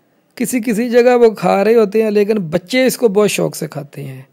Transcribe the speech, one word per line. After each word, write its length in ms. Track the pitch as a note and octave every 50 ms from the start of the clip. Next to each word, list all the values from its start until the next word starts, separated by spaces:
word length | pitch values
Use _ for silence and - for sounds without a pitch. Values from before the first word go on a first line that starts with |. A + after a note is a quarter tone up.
| _ _ _ _ _ _ -
किसी 240 | - A#3+ - B3+ B3+
किसी 280 | G#3+ B3 G#3 G#3 B3 A#3+
जगह 260 | A3+ B3 A#3 B3 B3
वो 140 | A#3+ A#3+ A3+
खा 300 | G#3 - F3 F#3 F#3+ G3
रहे 140 | G3 G#3+ A#3
होते 280 | A#3 G#3+ F#3+ G3+ A3 A3
हैं, 80 | G#3+
लेकिन 280 | G3+ G#3 G#3 G3+ A3 G#3+
बच्चे 460 | F3 D3+ F3 F3 - - B3+ B3+ C4
इसको 240 | A#3+ - - B3+ A3
बहुत 200 | F#3+ G#3 G#3 F#3+
शौक़ 240 | - - E3+ D3+ -
से 120 | - D#3+ D3+
खाते 320 | - D3 C#3+ C#3+ - C#3+
हैं। 260 | C#3+ C3+ C3 C3 C3+ _